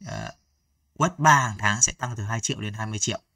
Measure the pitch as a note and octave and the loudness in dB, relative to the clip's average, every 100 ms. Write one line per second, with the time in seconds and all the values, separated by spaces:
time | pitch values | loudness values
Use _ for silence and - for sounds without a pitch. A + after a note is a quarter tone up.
0 | F#3+ - A1 - _ _ _ _ _ - | -12 -10 -10 -12 _ _ _ _ _ -2
1 | E3 F3+ D#3 C#3+ B2 G#2 G#2 A2 B2 - | -2 4 6 6 4 0 0 2 0 0
2 | B2 A2 G#2 A2+ - A2+ G#2 G#2+ A2 G#2+ | -8 -6 -6 -4 -4 -4 -6 -6 -6 -4
3 | - G#2 _ | -4 -6 _